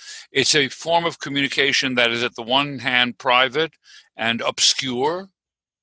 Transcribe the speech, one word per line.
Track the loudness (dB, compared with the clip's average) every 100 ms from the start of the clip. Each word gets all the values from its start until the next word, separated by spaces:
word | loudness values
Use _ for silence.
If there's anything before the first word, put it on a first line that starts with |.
| -18 -18 -6
It's | 0 2 2
a | 0
form | -4 0 0 0
of | -6
communication | -6 -2 -2 0 0 2 0 2
that | 2
is | 2
at | -2
the | -4
one | -2 0 0 -4
hand | -2 0 0 0
private | 2 4 4 0 -2 _ _ -20 _ -6
and | -4 -2
obscure, | -4 2 2 2 -2 0 0 -2 -8 _ _ _ _ _